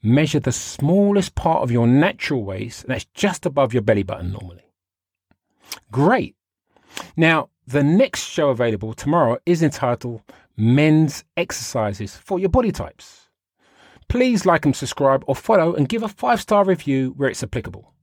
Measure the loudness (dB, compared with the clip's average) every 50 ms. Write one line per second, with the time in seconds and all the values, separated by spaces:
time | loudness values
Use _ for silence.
0 | 2 2 2 2 2 2 0 -2 -2 -2 -6 -6 -8 -12 -8 -4 -2 2 2 2
1 | 2 2 2 0 -2 -2 _ -4 0 0 0 0 0 0 2 2 4 6 6 6
2 | 4 2 0 -4 -6 -4 -4 -4 -4 -6 -8 -8 -8 -10 -10 -16 -8 -8 -6 -6
3 | -8 _ _ -2 -2 -2 -2 -2 -6 -4 0 0 0 2 0 -2 2 2 2 2
4 | 0 -4 -8 -8 -8 -8 -8 -8 -12 -16 -18 -20 _ _ _ _ _ _ _ _
5 | _ _ _ _ _ _ _ _ _ _ _ _ _ _ -20 -20 _ _ -2 2
6 | 2 4 2 2 0 -4 _ _ _ _ _ _ _ _ _ _ _ _ -18 -18
7 | -18 -12 _ 2 4 4 4 2 0 -4 _ _ _ -4 0 2 2 4 4 4
8 | 2 2 0 -10 -12 -8 -2 0 0 0 2 2 0 0 0 -2 -6 -8 -10 -6
9 | -4 0 2 2 2 2 0 -2 _ -2 0 2 2 0 0 0 -2 -2 -2 -2
10 | -6 -12 -12 -12 _ _ -20 _ _ _ _ -2 2 2 4 4 4 4 4 4
11 | 4 2 0 -8 -18 _ _ -6 -6 -6 -6 -10 -10 -8 -4 -4 -4 -4 -4 -6
12 | -10 -12 -12 -18 _ -6 -6 -2 -2 0 2 2 0 0 -2 -4 -8 -12 -12 _
13 | -20 -20 -20 _ _ _ _ _ _ _ _ _ _ _ _ _ _ _ _ _
14 | _ _ -2 0 2 2 2 2 2 2 2 4 2 0 0 0 -4 -10 -6 0
15 | 2 2 2 2 0 -2 -6 -6 0 2 2 2 4 2 0 0 -2 -2 -2 -6
16 | -6 -8 -10 _ -2 -2 -2 -2 0 0 2 2 4 2 2 0 0 -2 0 0
17 | 0 -2 -4 -2 -4 -2 -2 -4 -10 -8 -8 -8 -8 -8 -14 -16 -20 _ _ _